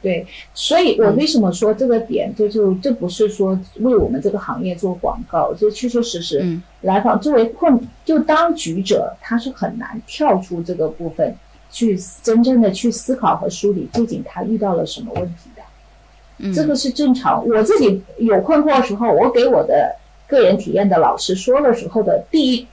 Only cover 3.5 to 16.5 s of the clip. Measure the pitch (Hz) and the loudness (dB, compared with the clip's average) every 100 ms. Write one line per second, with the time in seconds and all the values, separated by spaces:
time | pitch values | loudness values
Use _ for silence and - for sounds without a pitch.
3.5 | 190 185 - 240 226 180 269 202 202 - | -2 -6 -2 2 4 2 0 -2 -4 -6
4.5 | - 180 170 190 180 - - 240 165 147 | -6 -6 -4 -4 -2 -4 -6 -4 -2 -2
5.5 | 165 214 208 247 240 233 175 170 147 175 | 0 -2 0 -2 -2 -2 -6 -4 -2 -2
6.5 | 165 - - 185 190 240 - 294 269 226 | -4 -8 -8 0 0 2 0 2 2 2
7.5 | - 339 240 - - - 311 311 311 339 | 0 2 2 0 -10 0 0 2 2 2
8.5 | 330 165 170 190 202 - - - 233 262 | -2 -4 -6 -2 -2 -2 -8 -4 -4 -4
9.5 | - 180 - - 220 - - 294 190 185 | -6 -6 -6 -12 -14 -14 -2 0 0 -2
10.5 | 175 170 175 156 - 165 156 160 - - | -8 -6 -4 -4 -4 -10 -4 -4 -4 -20
11.5 | - - - 233 185 - - - 226 240 | -20 -18 -2 0 0 -4 -6 0 2 4
12.5 | 254 214 190 240 - - 254 185 165 - | 4 2 2 -2 -2 -4 -2 0 0 -4
13.5 | - 202 185 131 233 233 - - 175 185 | -2 -2 -2 -4 -2 -2 -4 -10 -8 -4
14.5 | 214 202 170 156 - - - 180 170 - | -2 0 -2 -4 -8 -10 -8 -8 -10 -18
15.5 | - - - - - - - - - 202 | -20 -20 -20 -20 -20 -20 -20 -20 -10 -4